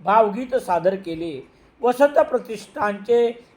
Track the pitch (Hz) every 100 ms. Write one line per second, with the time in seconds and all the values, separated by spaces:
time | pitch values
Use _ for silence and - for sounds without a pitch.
0 | 175 214 214 208 254 247 - 170 175 190
1 | 170 160 170 135 - _ _ - 240 240
2 | 285 294 294 247 214 214 - 302 208 202
3 | 202 240 233 233 -